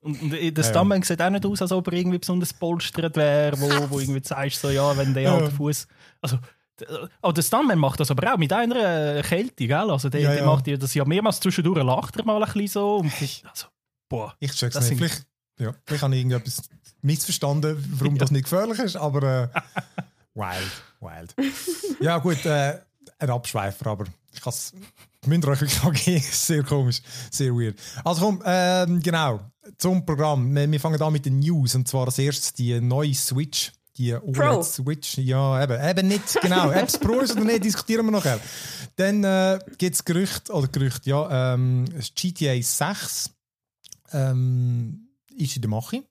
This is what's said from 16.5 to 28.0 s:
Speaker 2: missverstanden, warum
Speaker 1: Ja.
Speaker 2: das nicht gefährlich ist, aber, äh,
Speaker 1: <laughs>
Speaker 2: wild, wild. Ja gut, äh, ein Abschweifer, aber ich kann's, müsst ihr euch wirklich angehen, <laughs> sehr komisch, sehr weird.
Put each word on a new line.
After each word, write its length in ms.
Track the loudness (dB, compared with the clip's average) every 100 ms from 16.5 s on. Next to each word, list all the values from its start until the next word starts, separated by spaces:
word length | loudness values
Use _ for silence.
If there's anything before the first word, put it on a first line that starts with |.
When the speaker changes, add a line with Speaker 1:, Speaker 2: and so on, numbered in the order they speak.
| -10 -12 -20 -20 _
Speaker 2:
missverstanden, 760 | -2 0 -2 -2 0 0 0 -2 -4 -2
warum 180 | 0 2
Speaker 1:
Ja. 40 |
Speaker 2:
das 120 | 2
nicht 120 | 2
gefährlich 360 | 2 0 0 -2
ist, 160 | -4 -2
aber, 260 | -2 0
äh, 240 | 2 0 0 -4 -6 -10 -10
Speaker 1:
<laughs> 400 | -12 -14 _ _ -8
Speaker 2:
wild, 360 | -6 -4 -6 -10 -18 _
wild. 360 | -16 -14 -14 -4 -4 -4 -8 -6 -6 -2
Ja 160 | 0 2
gut, 280 | 0 0 0
äh, 340 | 2 0 -2 _ _ -20 _
ein 100 | -2
Abschweifer, 580 | -2 -2 -4 -4 -4 -6
aber 180 | -4 -6 -12 _
ich 80 | -10
kann's, 320 | -8 -8 -10 -14 -20 _ -20 _ 0
müsst 200 | 2 2
ihr 20 |
euch 120 | 0
wirklich 220 | 0 2
angehen, 380 | 2 2 2 2 0
<laughs> 40 |
sehr 320 | -2 0 0
komisch, 380 | 2 2 2 0 -6 -16 -10
sehr 220 | -2 0
weird. 240 | 2 0 -4 -12 -4